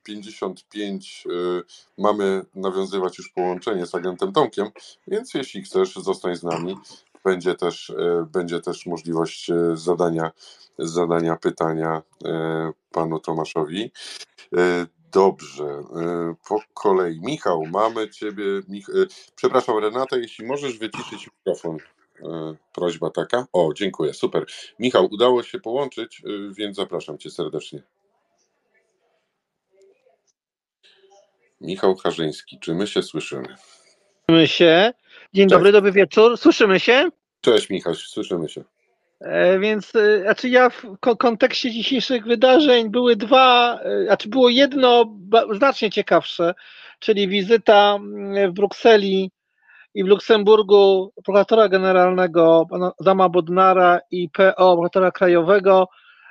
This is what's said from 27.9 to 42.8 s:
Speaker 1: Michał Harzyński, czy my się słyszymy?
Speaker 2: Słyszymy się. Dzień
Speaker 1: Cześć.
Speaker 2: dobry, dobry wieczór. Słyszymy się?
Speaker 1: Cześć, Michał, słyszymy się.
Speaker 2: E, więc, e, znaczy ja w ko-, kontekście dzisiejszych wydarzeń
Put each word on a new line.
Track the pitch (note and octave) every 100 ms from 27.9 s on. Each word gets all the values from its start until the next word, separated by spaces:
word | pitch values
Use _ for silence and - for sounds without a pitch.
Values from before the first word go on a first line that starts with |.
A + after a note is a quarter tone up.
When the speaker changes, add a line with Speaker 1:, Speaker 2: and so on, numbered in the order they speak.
| _ _ _ _ _ _ _ _ _ _ _ _ _ _ _ _ _ _ F#4+ G4 _ _ _ _ _ _ _ _ _ _ _ _ _ _ _ _ _
Speaker 1:
Michał | D#2+ F#2+ G2 F#2+
Harzyński, | F2+ E2 D#2 D2 - -
czy | -
my | E2 G2+
się | F#2+
słyszymy? | - D#2 - C#2 B1+ - _ _ _ _ _ _ -
Speaker 2:
Słyszymy | E3 D3+
się. | - E3+ E3 G#3+ - _ - -
Dzień | F#3+ G3
Speaker 1:
Cześć. | F#3
Speaker 2:
dobry, | F#3+
dobry | G#3 G3+
wieczór. | F#3+ F3 - A3+ A#3
Słyszymy | D4+ - G#3+ F#3+
się? | - B3 F4 - _ _
Speaker 1:
Cześć, | - G#2+ -
Michał, | F#2 F2 E2
słyszymy | - - G#2 F2 D#2+
się. | - - _ _ _ _ _
Speaker 2:
E, | - D#3+ F3 F#3+
więc, | G#3 G#3+ F#3 A3+
e, | G#3 G#3+
znaczy | F#3+ A#3 B3+
ja | B3+ B3+
w | - A#3 G3
ko-, | - A3+
kontekście | B3 A3+ B3+ - B3+
dzisiejszych | A3+ G3+ C4 - B3 G#3
wydarzeń | A#3+ B3+ B3+ D4+ B3